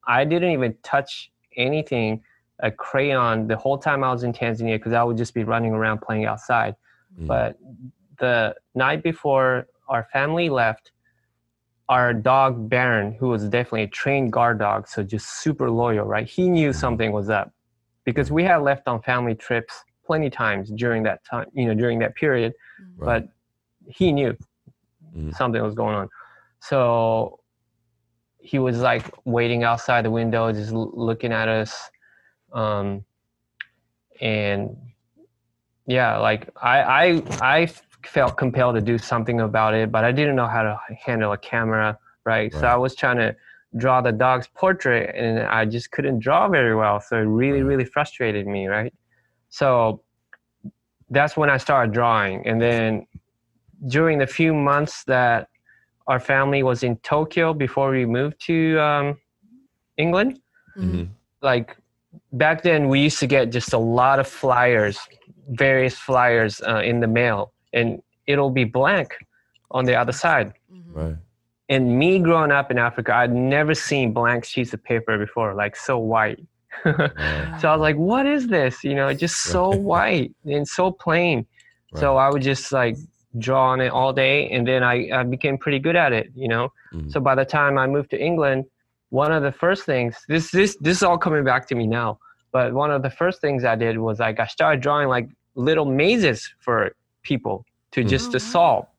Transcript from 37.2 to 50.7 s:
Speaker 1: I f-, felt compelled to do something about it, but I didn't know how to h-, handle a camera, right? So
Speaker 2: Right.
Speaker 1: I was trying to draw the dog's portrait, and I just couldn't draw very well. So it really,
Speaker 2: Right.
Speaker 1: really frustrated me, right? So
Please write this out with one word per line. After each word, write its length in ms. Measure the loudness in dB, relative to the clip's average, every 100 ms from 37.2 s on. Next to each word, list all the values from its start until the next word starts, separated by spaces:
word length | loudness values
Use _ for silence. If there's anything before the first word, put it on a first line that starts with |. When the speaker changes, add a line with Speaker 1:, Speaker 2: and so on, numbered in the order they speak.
| -2 -2
Speaker 1:
I 200 | 2 2
f-, 180 | 2 -4 _ _ -6
felt 320 | 0 0 0
compelled 380 | -2 2 2 2
to 60 |
do 160 | 0 -2
something 440 | -2 -4 -2 -2
about 320 | 0 0 2
it, 180 | 2 0
but 120 | 2
I 80 | 2
didn't 240 | 2 0 0
know 120 | 0
how 160 | 0
to 160 | -2 -4 -10
h-, 80 | -12
handle 280 | -6 -2 -2
a 40 | -2
camera, 600 | -4 -2 0 0 0 -4 _ _
right? 280 | -2 0 0
So 80 | -2
Speaker 2:
Right. 120 | 2
Speaker 1:
I 40 | 2
was 180 | 0 0
trying 220 | 0 2
to 180 | 0 -2 -18 -20 _ -4
draw 240 | 2 2
the 100 | 2
dog's 360 | 2 2 2 -2
portrait, 680 | -2 0 0 0 0 0 -4
and 240 | -2 -2
I 260 | 0 0 0
just 260 | -2 -8
couldn't 280 | -6 -2 -2
draw 280 | 2 2 2
very 280 | 2 2 2
well. 240 | 2 0
So 160 | -2 -2
it 40 | 0
really, 360 | 2 2 2
Speaker 2:
Right. 60 | 0
Speaker 1:
really 180 | 0 -2
frustrated 600 | -2 -4 -2 -4 -2 -4
me, 200 | -6 -4
right? 260 | -4 -4 _ _ _ _ _ _
So 520 | -2 2 2 2 -2 _ _ _ -20 _ _ -20